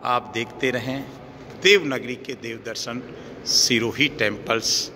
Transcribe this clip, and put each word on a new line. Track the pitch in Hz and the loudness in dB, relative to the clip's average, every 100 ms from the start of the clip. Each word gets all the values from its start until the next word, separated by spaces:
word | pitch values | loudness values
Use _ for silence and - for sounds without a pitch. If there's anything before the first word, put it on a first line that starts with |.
आप | 123 123 120 | 2 0 0
देखते | 113 117 - 131 | -4 -4 -2 0
रहें | 123 123 135 131 - - - - - | 0 -4 -6 -8 -14 -16 -16 -16 2
देवनगरी | 185 202 156 127 120 123 | 8 8 6 -4 -4 -8
के | - | -8
देव | 127 117 113 107 | -10 -8 -8 -8
दर्शन, | 110 - 120 127 - - - - | -8 -6 -8 -10 -14 -14 -12 0
सिरोही | - - 117 113 104 143 | 2 6 4 4 2 0
टेम्पल्स। | - 107 98 - 113 - - - | 2 0 0 -2 0 0 -2 -2